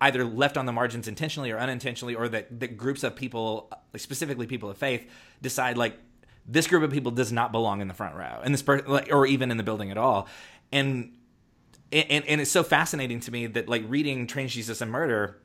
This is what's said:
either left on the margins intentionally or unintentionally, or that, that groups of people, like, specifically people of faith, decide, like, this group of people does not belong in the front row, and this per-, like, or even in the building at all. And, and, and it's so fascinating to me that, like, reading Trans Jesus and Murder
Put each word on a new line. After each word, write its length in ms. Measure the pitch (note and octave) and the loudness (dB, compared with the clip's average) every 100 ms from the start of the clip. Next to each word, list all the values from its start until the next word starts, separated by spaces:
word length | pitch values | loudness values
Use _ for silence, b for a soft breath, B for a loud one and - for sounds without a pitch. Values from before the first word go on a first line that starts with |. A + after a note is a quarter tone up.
either 240 | C#3 B2+ | 4 4
left 320 | A#2+ A2+ C#3+ C#3+ | 0 2 2 2
on 80 | B2+ | -2
the 60 | |
margins 360 | A#2 B2 A#2 G#2+ | 0 0 -2 -8
intentionally 420 | G#2 D#3 D3+ C3 | -6 -4 -4 -4
or 80 | A2 | -2
unintentionally, 560 | B2+ B2 B2+ A#2 B2 | -2 -4 -6 -6 -4
or 140 | A2+ A#2 | -2 -2
that, 320 | A2+ G2+ A#2+ | -2 -4 -8
that 160 | A#2+ A2 | -8 -4
groups 260 | B2 C#3 | -2 -2
of 140 | B2+ - | -2 -4
people, 560 | B2+ A#2 A2 G#2+ - - _ | -6 -4 -2 -4 -6 -16 _
like, 100 | A2 | -14
specifically 440 | - C3+ D#3+ B2 A#2+ | -10 -6 -4 -4 -4
people 220 | B2+ G#2 | -6 -8
of 80 | G2 | -4
faith, 320 | C#3 B2 - B B B | -2 -2 -6 B B B
decide, 380 | C3 C3 B2+ A#2+ | -6 -2 0 0
like, 160 | A#2 - - _ _ b - | -2 -2 -18 _ _ b -2
this 200 | B2+ D#3+ | 2 4
group 160 | F3+ | 4
of 80 | D#3 | 4
people 220 | C#3 B2 | 0 0
does 200 | A#2 A#2+ | 0 0
not 180 | A#2 A#2 | 2 0
belong 300 | A2+ A2+ G2+ | 2 2 0
in 80 | G2 | -4
the 60 | |
front 200 | F#2 G2+ | -6 -8
row, 260 | D#2 D2 A#1 | -8 -10 -6
and 80 | B2+ | 0
this 100 | C#3 | 2
per-, 220 | - C#3 C3+ | 4 2 4
like, 220 | C#3 - | 0 4
or 160 | D3 C3+ | 6 6
even 240 | C#3 B2+ | 4 2
in 60 | A2+ | 0
the 60 | |
building 280 | G#2+ G#2+ G2 | -2 -4 -4
at 60 | G2 | 0
all. 320 | B2+ G#2 G2 B B B B | 4 4 0 B B B B
And, 460 | C#3 C#3 C3 A#2 - _ _ _ _ _ _ - | 0 2 0 -6 -14 _ _ _ _ _ _ -2
and, 340 | D3+ D#3 D3 C#3+ | 2 4 2 2
and 140 | D3+ | 0
it's 80 | C#3+ | 2
so 120 | F#3 | 2
fascinating 580 | E3 D3 D#3+ D3+ C3 A#2 | 4 4 2 0 -4 -4
to 100 | A#2 | -6
me 160 | A#2+ A#2 | -6 -4
that, 200 | A#2 A#2 | -4 0
like, 180 | A#2+ A2 | -2 0
reading 380 | C#3 D3 C3 A#2+ | -2 0 -2 -4
Trans 260 | C#3 C3 | -4 -4
Jesus 300 | A#2+ A2 A2 | -6 -6 -6
and 80 | A2+ | -4
Murder 480 | A#2+ D#3+ A2 G2+ G2 | -2 0 0 0 -6